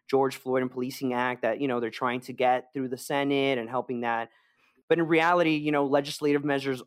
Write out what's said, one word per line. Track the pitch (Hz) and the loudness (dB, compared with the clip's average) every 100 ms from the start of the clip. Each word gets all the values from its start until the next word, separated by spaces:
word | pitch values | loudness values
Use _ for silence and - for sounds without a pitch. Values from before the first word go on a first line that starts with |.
| - | 0
George | 135 135 131 | 2 2 -2
Floyd | 131 127 | -2 -2
and | 127 | -2
Policing | 127 127 - 131 | -4 -6 -4 -4
Act | 123 127 123 | -2 -2 -2
that, | 117 110 | -2 -2
you | 139 | -2
know, | 120 | -2
they're | 117 | -4
trying | - 127 123 | -4 -4 -4
to | 123 | -6
get | 123 127 127 - | -2 2 2 -2
through | 139 131 | -8 -6
the | 120 | -6
Senate | - 143 139 139 139 131 | -4 -2 0 2 2 0
and | 113 | -2
helping | 127 120 123 | -6 -4 -4
that. | 120 117 117 _ _ _ _ _ - | -2 -2 -4 _ _ _ _ _ -2
But | 160 | 0
in | 160 | 4
reality, | 160 160 180 165 156 | 4 4 4 4 2
you | 151 | 2
know, | 147 143 | 0 2
legislative | 143 143 - 147 143 | 2 0 -2 2 2
measures | 143 139 135 127 | 2 0 0 -4